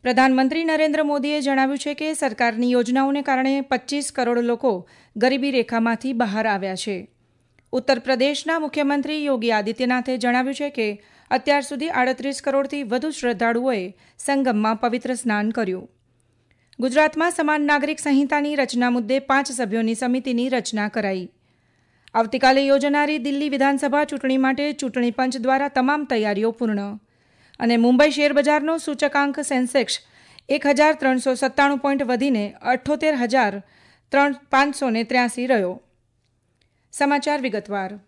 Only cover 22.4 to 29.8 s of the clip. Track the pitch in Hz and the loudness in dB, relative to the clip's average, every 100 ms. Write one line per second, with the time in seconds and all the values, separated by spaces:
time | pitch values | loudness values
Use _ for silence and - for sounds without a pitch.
22.4 | 262 262 277 277 285 285 294 302 247 277 | 4 4 4 4 4 2 0 -2 -2 -2
23.4 | 294 269 277 277 277 285 294 277 262 262 | -2 0 2 2 0 0 0 -2 -2 2
24.4 | 262 269 294 294 262 247 240 226 262 254 | 2 0 -2 -4 -6 -2 -2 0 -2 -2
25.4 | 240 262 285 277 254 294 294 226 214 202 | 0 0 0 0 0 0 0 -2 0 0
26.4 | 220 220 233 202 202 208 _ _ _ _ | -2 -2 -4 -2 -6 -12 _ _ _ _
27.4 | _ _ 233 233 240 254 302 269 294 285 | _ _ 0 4 4 6 4 4 2 2
28.4 | 285 302 294 330 320 285 294 285 285 277 | 2 2 0 -2 -4 -2 0 2 0 -2
29.4 | 294 262 247 269 | -2 -2 0 0